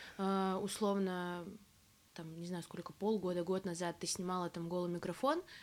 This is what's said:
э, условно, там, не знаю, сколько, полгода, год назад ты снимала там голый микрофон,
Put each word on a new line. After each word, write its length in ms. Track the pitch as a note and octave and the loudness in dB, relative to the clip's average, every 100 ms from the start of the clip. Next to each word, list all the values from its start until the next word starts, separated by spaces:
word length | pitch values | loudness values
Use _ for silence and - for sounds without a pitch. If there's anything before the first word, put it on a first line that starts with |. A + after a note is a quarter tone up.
| - - | -12 -2
э, 420 | F#3+ G3 F#3+ F#3 | 2 4 4 2
условно, 840 | G3 - G#3 G3 F#3+ F3+ F3+ F3 F3 - - - - - - | 0 2 4 4 2 0 -2 -4 -8 -12 -18 -20 -20 -20 -16
там, 260 | - D#3+ E3 | -12 -10 -8
не 60 | F3 | -4
знаю, 160 | F3+ | -4
сколько, 320 | D#3+ - - | -4 -8 -10
полгода, 500 | - G3+ G#3+ F#3 F3+ | -2 2 2 2 2
год 220 | E3+ F#3 F#3+ | 2 0 0
назад 320 | E3+ F3 E3+ | 0 -2 -2
ты 60 | E3+ | -2
снимала 420 | - F3+ F3+ F3 | -2 0 0 0
там 200 | E3+ E3+ | -2 -2
голый 200 | F3+ F3 | 0 0
микрофон, 520 | F3 F3+ E3+ C4+ D#4+ - - | 0 -2 2 2 2 -2 -14